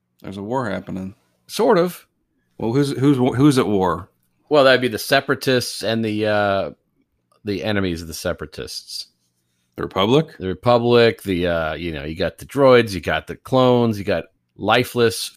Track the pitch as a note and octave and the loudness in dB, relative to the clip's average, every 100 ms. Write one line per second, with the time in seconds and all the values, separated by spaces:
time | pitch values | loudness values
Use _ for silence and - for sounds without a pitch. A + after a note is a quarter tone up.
0 | _ _ - F#2+ G2+ C3 A#2 F#2+ F#2+ F#2 | _ _ -16 -12 -6 -4 -4 -6 -8 -10
1 | F#2+ F#2+ _ _ - - A#3+ G3 F3+ - | -10 -14 _ _ -12 -2 2 2 0 -6
2 | _ _ _ _ _ - A2 B2+ C#3 C3+ | _ _ _ _ _ -8 -2 0 0 0
3 | C3+ C3 B2+ A#2 D3 C3 G2 G2+ F#2 E2 | 2 4 2 4 4 4 2 2 0 -2
4 | G2 _ _ _ - D3 C3+ B2+ B2 G#2+ | -8 _ _ _ 0 4 6 4 0 -4
5 | - C#3 C3+ C3+ - B2+ A2+ - G2 A2+ | -2 -2 0 -4 0 -2 -2 -6 -4 -2
6 | A2+ G#2+ G#2+ G#2 G2+ G2 E2 - _ _ | -2 -2 0 0 0 0 -4 -10 _ _
7 | _ _ _ _ G#2 G2 F#2 G#2 F#2+ E2+ | _ _ _ _ -8 -6 -4 -2 -2 -4
8 | E2 D#2+ F2+ D#2+ D2 - B1 - - - | -8 -8 -8 -8 -10 -14 -12 -14 -14 -16
9 | - _ _ _ _ _ _ - E2 - | -16 _ _ _ _ _ _ -10 -6 0
10 | G#2 C#3 D#3 - F#2 F2+ B2 A#2+ A#2+ A#2+ | 2 2 2 -6 -6 -4 2 2 4 4
11 | A#2 - G2 F2 F2 E2+ D#2+ D#2+ E2+ D#2 | 4 2 -4 -2 0 -2 -2 -6 -8 -8
12 | D2 E2 E2+ - C#2 C3 C#3 B2 A2+ F#2+ | -8 -4 -6 -6 -8 2 6 6 4 -2
13 | F2 D#2 - - - C3 B2+ B2 A#2 G2+ | -4 -4 -4 -14 -2 2 4 4 2 -2
14 | G2 F2 - _ _ - G#2 A#2 B2 B2 | -2 -4 -4 _ _ -8 0 0 0 0
15 | A#2 - - | 0 0 -10